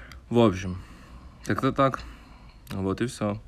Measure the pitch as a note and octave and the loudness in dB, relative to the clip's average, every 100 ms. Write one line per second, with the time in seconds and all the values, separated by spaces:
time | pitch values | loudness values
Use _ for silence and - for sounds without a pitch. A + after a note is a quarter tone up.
0 | - - - A#2 A2+ F#2 F#2+ F2+ - - | -16 -20 0 6 6 4 -4 -8 -10 -18
1 | - - - - - A2 C3 - C3+ - | -20 -20 -20 -12 -4 -2 0 2 2 2
2 | - - - - - - - G2 F#2+ F#2 | -8 -16 -20 -20 -20 -20 -10 -4 -2 0
3 | A#2+ - G#2 G#2 | -2 -2 -4 -4